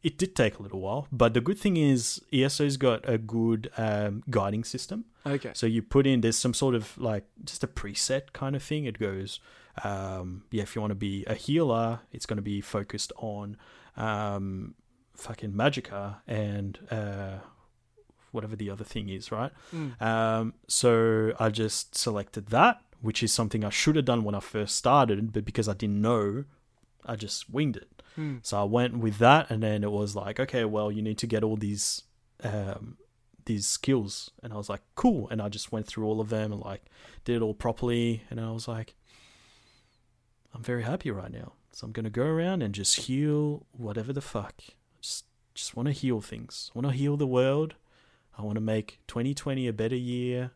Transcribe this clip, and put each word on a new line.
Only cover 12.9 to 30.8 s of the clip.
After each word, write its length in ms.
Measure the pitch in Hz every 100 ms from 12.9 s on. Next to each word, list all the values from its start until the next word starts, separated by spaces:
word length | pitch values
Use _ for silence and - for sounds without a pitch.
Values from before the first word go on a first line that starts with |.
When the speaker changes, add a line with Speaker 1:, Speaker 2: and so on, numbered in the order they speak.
| 104 - -
Speaker 1:
on, 400 | 113 104 101 104 - - - -
um, 800 | 110 104 104 101 98 95 104 - _ _ _ -
fucking 360 | - 113 110
Magica 640 | 98 127 135 - 101 101 104 -
and, 500 | 107 104 101 98 - -
uh, 480 | 110 104 98 98 95 - _ _ _ _ _ _ _ _
whatever 240 | 117 107 107
the 140 | 104
other 140 | 98
thing 260 | 107 113 101
is, 220 | 95 -
right? 200 | 107 131 - -
Speaker 2:
Mm. 260 | 165 147 117
Speaker 1:
Um, 540 | 110 113 113 110 113 - _
so 680 | - 123 117 113 110 110 -
I 100 | 110
just 460 | 107 110 - - -
selected 500 | - 104 101 - 101
that, 340 | 117 208 233 _ -
which 220 | 110 -
is 100 | 113
something 300 | - 110 113 104
I 40 |
should 260 | - - 156
have 100 | 127
done 180 | 120
when 120 | 107 101
I 40 |
first 360 | - 107 101 -
started, 580 | 123 139 123 101 110
but 100 | 107
because 240 | 104 - 107
I 60 |
didn't 280 | 98 107 101
know, 440 | 107 120 101 107 143 _ _ _ _ _ -
I 100 | 113
just 340 | 107 - -
winged 280 | 131 151 101
it. 240 | - _ - -
Speaker 2:
Hmm. 220 | 151 131
Speaker 1:
So 180 | - 101
I 40 |
went 340 | 101 117 123 117
with 200 | 110 104
that, 300 | 117 147 156
and 120 | 110
then 200 | 110 104
it 80 | 104
was 240 | 104 104 101
like, 240 | 98 104
"Okay, 260 | 135 127 110
well, 260 | 107